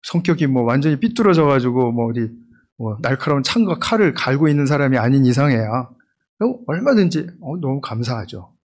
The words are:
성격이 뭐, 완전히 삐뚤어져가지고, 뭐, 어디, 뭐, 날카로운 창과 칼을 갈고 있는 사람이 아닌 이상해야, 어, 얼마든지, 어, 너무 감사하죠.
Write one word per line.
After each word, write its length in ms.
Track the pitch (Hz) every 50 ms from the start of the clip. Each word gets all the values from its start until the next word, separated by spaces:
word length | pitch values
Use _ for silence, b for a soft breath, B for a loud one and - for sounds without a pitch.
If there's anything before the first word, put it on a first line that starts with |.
성격이 440 | - - - 170 180 - 165 139 151
뭐, 160 | 139 131 127
완전히 380 | 120 117 123 139 139 160 147 135
삐뚤어져가지고, 880 | - 226 233 - 220 202 175 160 156 143 139 131 123 123 120 131 127 120
뭐, 160 | 117 120 117
어디, 240 | 117 117 120 113 113 117 - b b b b b b _ -
뭐, 180 | 113 110 104 107
날카로운 400 | - 120 135 - - 151 147 139
창과 380 | 131 - - 233 220 190 170 -
칼을 340 | - - 233 220 208 160 -
갈고 320 | - - 127 135 139 156
있는 180 | 151 147 143 143
사람이 340 | 135 151 139 143 135 131 123
아닌 260 | 107 120 135 139 131
이상해야, 400 | 123 120 135 139 147 131 113 110 107
어, 920 | 113 127 127 - - _ _ _ _ _ _ _ _ _ 208 247 247 - - -
얼마든지, 580 | 147 175 233 285 269 214 190 170 - 156 - 175 - -
어, 160 | 180 131 156 180
너무 220 | 156 131 135 139
감사하죠. 760 | 131 - 117 113 120 110 123 113 95 - 113 104 95 _ _ _ _